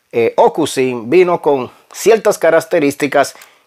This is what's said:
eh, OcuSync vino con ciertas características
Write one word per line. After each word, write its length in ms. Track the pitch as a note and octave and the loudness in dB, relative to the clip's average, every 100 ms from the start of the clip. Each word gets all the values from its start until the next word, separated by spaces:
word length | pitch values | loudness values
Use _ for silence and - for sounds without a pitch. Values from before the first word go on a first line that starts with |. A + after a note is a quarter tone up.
| _ | _
eh, 220 | A#2+ A2+ - | -2 -2 2
OcuSync 720 | A#3 G3+ C#3 C#3 C3 B2 A2+ | 0 0 -4 -2 -4 -4 0
vino 340 | F3 F3 E3+ | 2 2 0
con 300 | D#3 C#3 A#2 - _ | 0 -2 -4 -14 _
ciertas 440 | - F3+ A3 G#3 - | -4 0 2 0 0
características 1000 | E3 D#3+ - F3 C#3+ - D3 C#3+ C#3 - - _ | 2 2 0 0 0 -2 -2 0 -2 -6 -20 _